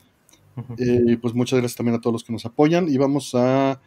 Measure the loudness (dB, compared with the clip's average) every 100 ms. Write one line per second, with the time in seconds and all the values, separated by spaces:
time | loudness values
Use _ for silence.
0 | _ _ _ _ _ -16 -14 -4 0 2
1 | 2 2 0 -2 0 0 -2 -4 -2 0
2 | -2 -4 -6 -10 -6 2 4 4 0 0
3 | 0 -2 -2 0 2 2 0 -2